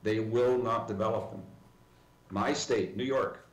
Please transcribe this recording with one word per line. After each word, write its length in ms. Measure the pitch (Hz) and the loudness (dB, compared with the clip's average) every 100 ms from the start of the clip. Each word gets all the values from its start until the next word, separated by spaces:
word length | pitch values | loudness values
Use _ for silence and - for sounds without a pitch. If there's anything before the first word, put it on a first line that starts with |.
They 160 | 107 110 | 0 0
will 380 | 110 120 123 123 | 2 2 4 4
not 300 | 117 113 - | 2 -2 -2
develop 420 | 98 110 113 - | -2 0 0 -4
them. 140 | - - - - - - - - _ - | -12 -14 -20 -20 -20 -20 -20 -20 _ -8
My 240 | 95 120 | -2 0
state, 420 | 147 - 113 92 104 | -2 0 0 0 -2
New 80 | |
York 420 | 131 135 104 - - | 0 0 0 -4 -20